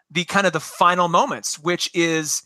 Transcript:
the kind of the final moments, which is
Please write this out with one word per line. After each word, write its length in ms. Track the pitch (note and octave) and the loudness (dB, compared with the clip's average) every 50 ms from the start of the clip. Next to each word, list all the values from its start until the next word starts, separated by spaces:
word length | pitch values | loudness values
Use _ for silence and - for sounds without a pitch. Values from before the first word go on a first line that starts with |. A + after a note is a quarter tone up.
| _ _ | _ _
the 160 | C#3+ E3 E3+ | -4 -4 -2
kind 200 | - - G3 G3+ F3+ | 0 0 0 2 2
of 40 | |
the 80 | D#3 D#3 | 0 -2
final 480 | - - - - F#3+ F3 F3+ F3+ F3+ E3+ | -4 -8 0 2 4 4 4 4 2 2
moments, 500 | E3 F#3 A#3+ C#4+ D#3 A#2 - - - - | 2 2 2 0 -2 -6 -6 -8 -8 -6
which 300 | D3 E3+ F3 E3+ - - - | -2 -2 -2 -2 -4 -4 -2
is 480 | F3+ E3+ E3 E3 D#3+ D#3 D3 - - - | 0 0 0 0 -2 -2 -2 -4 -6 -8